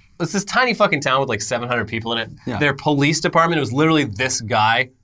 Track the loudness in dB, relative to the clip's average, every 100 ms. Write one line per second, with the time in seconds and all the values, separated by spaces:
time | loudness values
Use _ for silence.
0 | -18 -8 -4 -4 -2 0 0 2 2 0
1 | 0 0 0 -2 -2 -4 -2 -2 -2 -4
2 | -4 -4 -6 -8 -8 -2 0 0 0 2
3 | 2 2 0 2 2 2 0 2 4 4
4 | 2 -2 -2 -2 -2 2 4 2 0 _